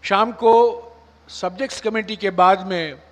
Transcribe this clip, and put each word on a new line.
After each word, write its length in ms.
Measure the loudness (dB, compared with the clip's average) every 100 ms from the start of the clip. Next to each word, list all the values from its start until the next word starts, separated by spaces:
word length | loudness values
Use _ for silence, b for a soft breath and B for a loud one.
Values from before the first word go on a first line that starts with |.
शाम 280 | 0 0 0
को 520 | 0 4 4 4 0 -14 -20 _ _ _
सब्जेक्ट्स 520 | -8 -8 -6 -8 -6
कमेटी 340 | -4 -4 -6 -6
के 140 | -4
बाद 380 | 2 4 4 0
में 340 | -6 -6 -10 _